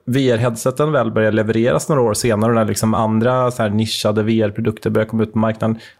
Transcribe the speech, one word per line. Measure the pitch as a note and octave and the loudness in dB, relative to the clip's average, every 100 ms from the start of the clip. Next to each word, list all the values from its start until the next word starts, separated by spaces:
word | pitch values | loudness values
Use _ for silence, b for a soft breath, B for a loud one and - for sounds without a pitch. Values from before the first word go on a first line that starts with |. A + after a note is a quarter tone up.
| - | -4
V | B2+ C3 | 0 2
R-headseten | A2+ B2 A2+ C3+ B2+ D3+ | 2 0 0 -4 0 0
väl | C#3+ A2+ | 0 0
började | A2 A2 A2 | 2 2 2
levereras | G#2+ A2+ A#2 D3+ - | 0 0 2 0 0
några | D3 | 2
år | A#2 | 2
senare, | G#2+ B2 G#2 A2+ | 0 0 2 2
när | A#2 | 2
liksom | A2 G2+ A2+ | 0 0 0
andra | G#2+ A2 A2 A#2+ B2+ B2 | 0 0 2 2 2 0
så | A#2+ | 0
här | G#2+ | -2
nischade | G#2+ A2 - G#2+ G#2+ | 0 -2 -2 0 0
V | G#2+ A2+ | 0 2
R-produkter | G#2+ G#2 A2+ G#2 A2 | 0 -2 -4 -4 -2
började | A2 A2 | -2 -2
komma | A2+ | -2
ut | G#2+ | -2
på | A2 | 0
marknaden, | A2+ A2 A2+ A2+ B | -2 -2 -2 -4 B